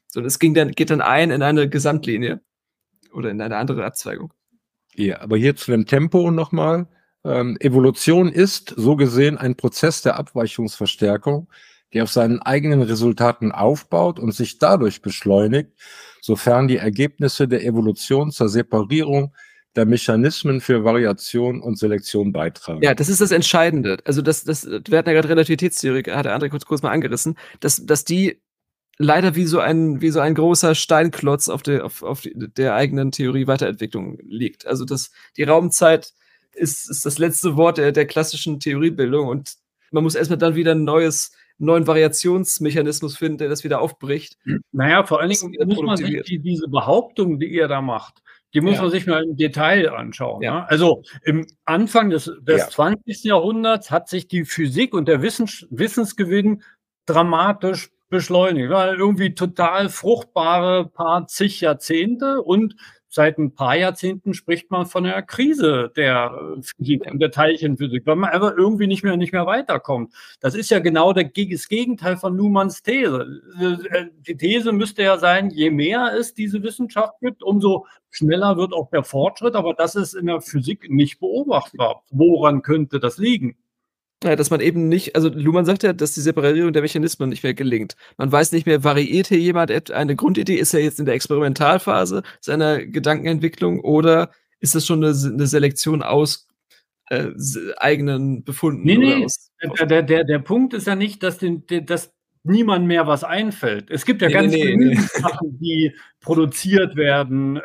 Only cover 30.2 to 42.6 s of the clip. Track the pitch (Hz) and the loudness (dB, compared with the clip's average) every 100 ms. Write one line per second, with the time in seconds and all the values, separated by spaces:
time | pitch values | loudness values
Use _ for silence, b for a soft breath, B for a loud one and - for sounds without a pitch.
30.2 | 147 156 165 170 170 156 - 156 165 - | 2 2 2 4 2 2 2 2 2 0
31.2 | 139 143 - 113 147 139 - - 82 135 | 0 0 -2 -4 -2 -2 -2 -10 -10 -10
32.2 | - - 110 - 131 107 139 139 135 - | -10 -12 -10 -2 0 2 0 0 -4 -2
33.2 | 131 135 131 135 127 104 110 110 92 - | -2 -2 0 0 0 -4 -6 -8 -10 -14
34.2 | - 110 120 - - 131 127 135 - b | -12 -6 -6 -6 -6 -6 -4 -6 -8 b
35.2 | b - 147 165 175 - 165 160 - _ | b -4 2 4 4 2 4 4 0 _
36.2 | _ _ _ 415 156 - - 143 147 139 | _ _ _ -6 -4 -4 -10 -8 -6 -2
37.2 | 170 - 180 147 165 165 147 143 143 - | -2 0 -2 2 2 4 2 2 0 0
38.2 | 156 147 - 147 151 139 160 160 123 143 | -4 -4 -6 -6 -4 0 0 0 0 0
39.2 | 139 139 139 - _ _ _ 156 160 165 | -2 -4 -8 -18 _ _ _ 0 0 0
40.2 | 156 165 165 160 165 160 147 156 160 151 | -2 0 0 2 2 2 2 2 2 0
41.2 | - b b b 151 165 151 156 156 151 | -6 b b b 2 2 4 4 4 2
42.2 | 180 180 185 - | 0 0 -2 -4